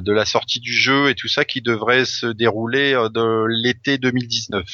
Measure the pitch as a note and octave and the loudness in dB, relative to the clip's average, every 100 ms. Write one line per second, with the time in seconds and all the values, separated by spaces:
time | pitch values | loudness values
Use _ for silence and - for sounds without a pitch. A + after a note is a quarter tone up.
0 | F2+ G#2+ G#2 A#2 - B2 A#2+ A#2 A#2+ C#3 | 2 2 2 0 -2 -6 -4 0 2 4
1 | C#3+ B2 A2 - D3+ C3 A#2 A2 G#2+ B2+ | 2 0 -2 -2 -2 -2 -2 0 2 2
2 | B2+ - A#2+ A2 A#2 G#2+ A#2 C3+ C#3+ C3 | 2 -2 -4 0 0 2 0 0 2 2
3 | A2 A2+ A2+ A2 A2 A2+ A#2+ B2 C#3+ C3+ | 0 0 0 2 0 0 -2 -2 -2 0
4 | B2+ B2 A#2 A#2 - G2+ - | 0 0 -2 -6 -4 -6 -6